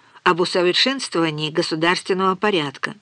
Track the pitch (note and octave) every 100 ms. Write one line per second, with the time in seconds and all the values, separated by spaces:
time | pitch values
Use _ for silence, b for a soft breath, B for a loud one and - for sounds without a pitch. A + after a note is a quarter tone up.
0 | b b F3+ E3+ F3+ F#3 F3+ F3 B3+ C4+
1 | - E3+ E3 D3+ D3+ E3 E3 D#3 E3+ F3+
2 | - F#3 F#3+ F#3 G#3 F#3+ C#3+ - - -